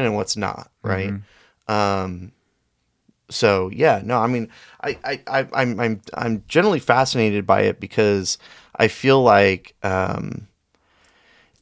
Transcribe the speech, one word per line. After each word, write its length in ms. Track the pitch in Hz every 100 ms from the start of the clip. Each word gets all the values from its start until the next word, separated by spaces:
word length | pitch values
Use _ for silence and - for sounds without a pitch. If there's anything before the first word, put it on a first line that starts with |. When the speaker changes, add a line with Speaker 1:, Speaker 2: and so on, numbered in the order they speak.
| 123
Speaker 1:
and 100 | 104
what's 220 | 95 107
not, 340 | 101 - - _
right? 280 | 104 95 98
Speaker 2:
Mm-hmm. 640 | 101 104 _ _ _ -
Speaker 1:
Um, 600 | 104 101 98 95 90 92 _ _ _ _ _ _ _ _ _ -
so 420 | - 113 98 92
yeah, 280 | 101 151 104 101
no, 140 | 120
I 80 | 117
mean, 200 | 123 113 - - _
I, 140 | - 127 -
I, 160 | 143 -
I, 220 | 135 131
I'm, 280 | - 127 107
I'm, 200 | 117 104 - -
I'm 300 | 120 110 -
generally 300 | 160 208 180
fascinated 680 | - 123 135 127 107 101 98
by 160 | 98
it 180 | 101 98
because 580 | 98 - 107 101 90 - - - _ -
I 120 | 110
feel 340 | - 131 135
like, 520 | 123 104 98 92 - _
um, 640 | 98 92 92 - - - 104 _ _ _ _ _ _ _ _ _ _ _